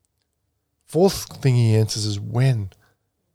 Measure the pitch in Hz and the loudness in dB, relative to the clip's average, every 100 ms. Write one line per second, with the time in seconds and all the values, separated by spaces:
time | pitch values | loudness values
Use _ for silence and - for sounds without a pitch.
0 | _ _ _ _ _ _ _ _ _ 156 | _ _ _ _ _ _ _ _ _ 0
1 | 190 - - - 135 123 113 110 107 110 | 0 0 -10 -4 0 2 4 4 2 -2
2 | 107 101 107 120 135 117 98 - _ _ | -6 -6 -6 0 0 0 -6 -12 _ _
3 | _ _ _ | _ _ _